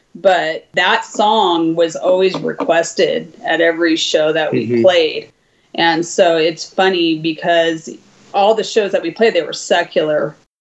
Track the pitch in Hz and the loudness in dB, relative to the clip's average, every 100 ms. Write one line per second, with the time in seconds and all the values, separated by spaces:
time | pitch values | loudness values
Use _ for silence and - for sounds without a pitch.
0 | _ 175 185 175 156 160 - 180 185 226 | _ -2 2 2 0 -6 -6 -2 0 0
1 | - - 208 220 185 170 165 165 165 - | -2 0 2 2 2 0 0 0 -2 -2
2 | 185 185 190 185 160 - - 165 160 - | 0 2 0 -2 -6 -4 0 0 0 0
3 | 165 160 165 - 143 165 165 165 170 160 | -2 -2 -8 -10 -4 0 0 0 0 0
4 | - 165 156 156 151 127 110 120 185 175 | 0 0 0 0 -2 -2 -2 2 4 4
5 | 160 - - _ _ _ _ - 165 160 | 0 -4 -12 _ _ _ _ -2 0 0
6 | 170 - 170 165 165 160 - - 190 180 | -2 2 2 2 0 -4 -6 0 0 2
7 | 165 156 160 156 180 170 165 160 - - | 0 -2 -4 -4 0 2 2 -2 -8 -18
8 | _ _ - 202 202 220 - 226 196 185 | _ _ -6 0 2 2 0 -2 0 -2
9 | 170 160 226 175 147 - - 196 - 180 | -4 0 2 2 -2 -6 -2 -2 0 -2
10 | 156 151 156 - _ _ | 0 0 -2 -8 _ _